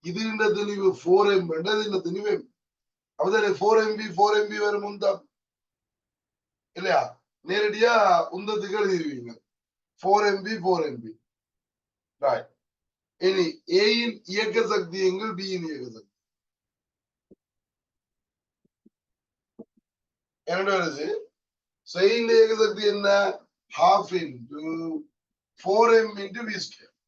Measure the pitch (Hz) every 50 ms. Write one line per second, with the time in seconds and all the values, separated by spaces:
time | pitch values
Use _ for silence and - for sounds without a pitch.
0 | _ 170 175 - - - 214 - 214 208 - 208 202 208 208 196 190 185 170 -
1 | - 165 185 202 202 202 196 190 175 170 160 160 170 202 208 214 214 208 196 180
2 | 165 170 180 196 208 208 185 160 - _ _ _ _ _ _ _ _ _ _ _
3 | _ _ _ - 151 190 208 226 208 202 185 - 196 208 220 220 214 214 214 -
4 | 220 202 170 170 208 208 214 208 208 208 214 214 208 208 208 208 202 208 202 196
5 | 196 196 - - _ _ _ _ _ _ _ _ _ _ _ _ _ _ _ _
6 | _ _ _ _ _ _ _ _ _ _ _ _ _ _ _ 170 185 185 165 143
7 | - - - _ _ _ _ _ _ 160 185 208 214 208 208 214 226 240 240 220
8 | 208 185 - - - - 175 185 202 208 214 208 196 196 190 214 208 196 185 170
9 | 160 147 139 123 120 117 117 _ _ _ _ _ _ _ _ _ _ _ _ _
10 | - 185 196 208 208 202 196 190 185 208 226 202 170 185 180 170 156 147 127 120
11 | 117 110 107 _ _ _ _ _ _ _ _ _ _ _ _ _ _ _ _ _
12 | _ _ _ _ 143 135 120 - - _ _ _ _ _ _ _ _ _ _ _
13 | _ _ _ _ 175 185 190 190 175 160 151 - _ - 165 190 208 214 233 233
14 | 240 240 202 - _ - 185 208 220 220 - 226 202 185 208 190 180 165 170 190
15 | 190 185 180 190 214 220 185 175 190 190 190 180 165 156 151 127 123 127 110 107
16 | 104 _ _ _ _ _ _ _ _ _ _ _ _ _ _ _ _ _ _ _
17 | _ _ _ _ _ _ - _ _ _ _ _ _ _ _ _ _ _ _ _
18 | _ _ _ _ _ _ _ _ _ _ _ _ _ _ _ _ _ _ _ _
19 | _ _ _ _ _ _ _ _ _ _ _ - 233 _ _ _ _ _ _ _
20 | _ _ _ _ _ _ _ _ _ 156 170 190 196 202 196 185 175 156 135 139
21 | 156 - 427 466 - _ _ _ _ _ _ _ _ _ _ _ _ - - 175
22 | 190 202 226 233 233 226 226 226 226 220 226 214 220 208 202 208 214 208 196 202
23 | 202 202 202 202 202 - - - _ _ _ _ _ _ - - 170 185 - 220
24 | 202 - 175 180 165 143 127 120 117 127 147 147 156 160 160 165 165 165 320 302
25 | 311 _ _ _ _ _ _ _ _ _ _ _ - 185 196 214 233 233 226 226
26 | 226 214 202 202 196 190 185 233 233 214 202 180 - - - _ - _ _ _
27 | _